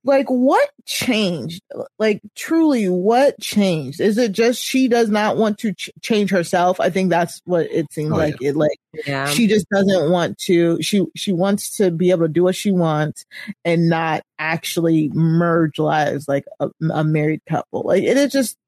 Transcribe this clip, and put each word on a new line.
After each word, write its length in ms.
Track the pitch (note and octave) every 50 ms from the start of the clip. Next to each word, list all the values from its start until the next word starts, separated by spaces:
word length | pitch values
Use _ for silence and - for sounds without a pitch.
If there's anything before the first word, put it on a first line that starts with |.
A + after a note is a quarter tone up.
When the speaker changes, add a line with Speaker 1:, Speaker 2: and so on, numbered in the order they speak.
| _
Speaker 1:
Like, 240 | B3 C#4 C4+ C4 -
what 400 | C4 B3 B3+ C4+ E4+ A4 C#5+ - _ _ _
changed? 760 | - - - - - A3+ G#3+ G#3+ F3+ F3 D3 A2 D#3+ E3+ F#3+ _ _ - - - - _ -
Like, 220 | G#3+ A3 G#3 - - G#3 _
truly, 540 | - - - E4 E4 D#4+ D4+ C#4 A#3 G#3 F3+
what 500 | F3+ F3+ F3+ G#3+ A#3 B3 C#4+ C#4 - -
changed? 600 | - - - G#3 G3+ F#3+ E3+ D#3 C#3 B2 D#3 F3
Is 160 | - G#3 G#3
it 140 | A3+ B3 A3
just 280 | F#3 - A#3 A#3+ A#3+ -
she 260 | - - - C4 C4
does 220 | A#3+ A#3 A#3 A#3 G#3+
not 280 | G#3 G#3 G#3 G#3+ -
want 220 | D3+ A3+ G#3+ G#3 -
to 140 | - G#3+ F3+
ch-, 160 | - - - _ -
change 300 | - - A#3 G#3 G#3 F3
herself? 480 | G3 F#3 E3+ - - F3+ F3 F3+ F#3 -
I 100 | - F#3
think 200 | D#3 F#3+ F#3+ F3+
that's 280 | E3 E3+ E3+ E3+ - - _
what 220 | F3+ F#3 E3+ D#3 -
it 200 | - - D#3+ - -
seems 180 | D#3+ D3+ D3+
Speaker 2:
Oh, 40 | D#3
Speaker 1:
like. 180 | D#3+ D#3 D3+ D3 -
Speaker 2:
yeah. 80 | B2+ C#3+
Speaker 1:
It, 60 | C#3
like, 220 | D#3 D3+ D3+ - _ _ _ - D#3 -
Speaker 3:
Yeah. 200 | C#3+ C#3 C3+ C3+
Speaker 1:
she 180 | C#3+ D3 A#3+ A#3
just 200 | F#3+ A3 G#3+ E3+ _
doesn't 420 | G3+ G3 G3 G3+ G3 F3+ D3 D3+
want 260 | F3+ F3 E3 - G3+ -
to. 420 | - - F3+ E3+ E3+ E3+ E3 -
She, 240 | D#3+ - - G3+ F3 - _
she 160 | - - G#3
wants 460 | F#3 E3 F#3 G3 G3+ G3+ - - -
to 140 | - G#3 F#3
be 180 | E3+ D#3+ F#3 F3
able 100 | F#3 E3 E3
to 100 | D#3+ D3
do 100 | E3+ F3+
what 120 | F3+ F#3
she 160 | - - G#3
wants 540 | F#3+ F3+ E3+ D#3+ D3+ D3+ D3+ D3 - - - _ - - - A3 G3 _ _
and 260 | E3+ E3+ E3+ E3 E3
not 340 | E3 D#3+ E3 D#3+ D#3 - - _ _ -
actually 680 | D3+ D#3+ E3 D#3+ - - - F3+ E3 E3 D#3+ D#3 D#3 C#3 B2
merge 640 | D3+ E3 D#3+ D#3+ E3 E3+ E3+ E3 E3+ E3 D3+ -
lives 500 | - D#3 D3+ D#3 D#3 D3 D3 - C#3+ D3+
like 180 | - C#3 C#3 - - - _
a, 100 | C#3+ - _ _ D#3 D#3
a 120 | - D#3 D#3
married 380 | D#3 D#3 D3+ D3+ D#3 D#3 - _
couple. 360 | - D#3+ - - _ - - -
Like, 160 | - - F#3+ A3+
it 140 | - B3+
is 140 | C#4 C#4+ C#4
just 240 | - C#4 B3 G#3+ - _ _